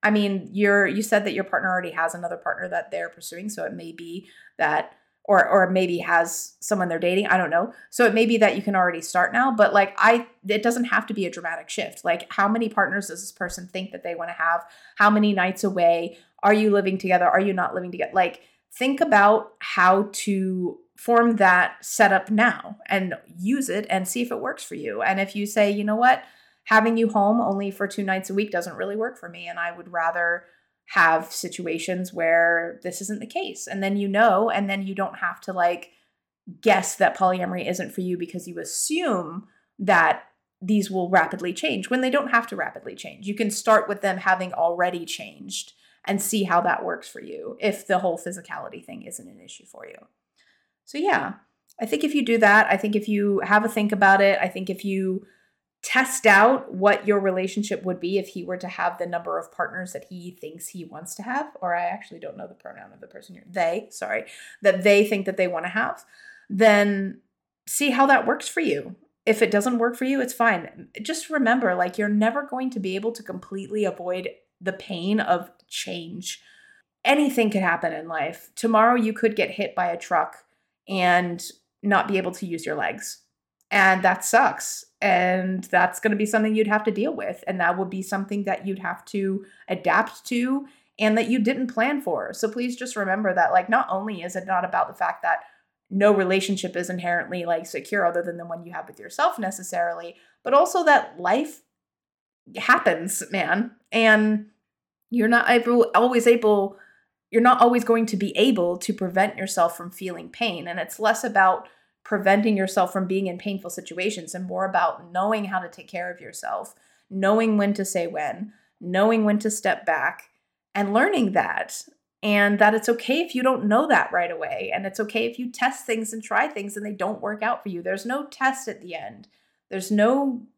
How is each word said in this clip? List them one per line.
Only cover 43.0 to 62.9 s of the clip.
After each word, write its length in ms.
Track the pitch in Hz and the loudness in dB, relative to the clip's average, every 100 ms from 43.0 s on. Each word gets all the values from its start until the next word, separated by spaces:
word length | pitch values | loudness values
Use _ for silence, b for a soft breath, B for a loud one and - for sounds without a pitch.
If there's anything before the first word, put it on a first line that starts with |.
| - 69 190 | -16 -14 -10
You 80 | |
can 160 | 208 156 | -2 -2
start 380 | - - 214 214 | -2 4 4 4
with 120 | 202 | -2
them 180 | 202 185 | -2 -2
having 340 | 185 185 185 | 0 0 -2
already 520 | - 165 175 180 180 | -2 0 2 -2 -2
changed 680 | 165 - 107 73 95 - - _ b b | -8 -12 -12 -18 -12 -12 -12 _ b b
and 180 | - 196 | -4 -4
see 220 | - 220 | -2 -2
how 160 | 190 175 | 2 2
that 240 | 175 - | 2 -2
works 240 | 185 165 - | -2 -8 -10
for 120 | - | -18
you 360 | - - - - | -16 -14 -14 -4
if 240 | 214 208 | -4 -4
the 140 | - 185 | -2 0
whole 180 | 185 165 | 0 -4
physicality 680 | - 185 - 151 135 - | -8 -12 -14 -14 -12 -16
thing 180 | - - | -18 -18
isn't 260 | - - 92 | -16 -18 -18
an 120 | - | -20
issue 240 | 90 - _ | -20 -20 _
for 200 | - - | -20 -20
you. 80 | - _ _ _ _ _ _ _ _ _ | -20 _ _ _ _ _ _ _ _ _
So 120 | 285 | -4
yeah, 380 | 370 254 120 - _ _ _ - | 0 2 0 -8 _ _ _ -10
I 60 | 226 | -4
think 180 | 294 | -2
if 100 | 302 | 0
you 80 | 294 | 0
do 140 | 233 233 | 2 4
that, 300 | 214 208 220 | 6 6 6
I 60 | 190 | 2
think 180 | 214 | 0
if 140 | 208 208 | -2 0
you 320 | 208 202 196 | 0 2 0
have 240 | 180 208 | 2 2
a 60 | 226 | 2
think 200 | 226 208 | -2 -2
about 300 | 208 196 196 | 4 6 6
it, 180 | 196 196 | 6 4
I 100 | 180 | 0
think 200 | 185 190 | -4 -8
if 160 | 185 | -6
you 420 | 196 190 190 185 b b b b _ _ | -4 -2 -2 -4 b b b b _ _
test 440 | - 254 254 - 226 | -2 0 0 2 6
out 480 | 196 220 269 - | 8 6 4 -2
what 320 | 185 196 202 202 | 0 2 2 2
your 120 | 202 | 2
relationship 640 | 196 185 185 196 208 196 | 2 0 -2 -4 -4 -4
would 160 | 185 180 | -4 -4
be 180 | 175 196 | -2 -2
if 100 | 190 | -4
he 160 | 190 | -10
were 140 | 175 180 | -10 -8
to 100 | 180 | -8
have 300 | - 175 175 | -4 -4 -4
the 80 | 175 | -6
number 320 | 175 170 165 | -6 -6 -8
of 120 | 165 | -8
partners 440 | - 175 180 180 | -8 -8 -6 -12
that 100 | - - | -12 -14
he 200 | 185 175 | -16 -16
thinks 380 | 180 156 156 - | -16 -18 -16 -16
he 160 | 185 | -14
wants 300 | 160 151 175 | -16 -16 -16
to 80 | - | -14
have, 240 | 214 269 302 - | -8 -6 -8 -8
or 120 | 180 | -4
I 120 | 175 175 | -4 -4
actually 340 | 190 - 170 | -8 -14 -16
don't 160 | - - | -16 -14
know 100 | - | -16
the 60 | |
pronoun 400 | - - - 98 | -16 -20 -20 -20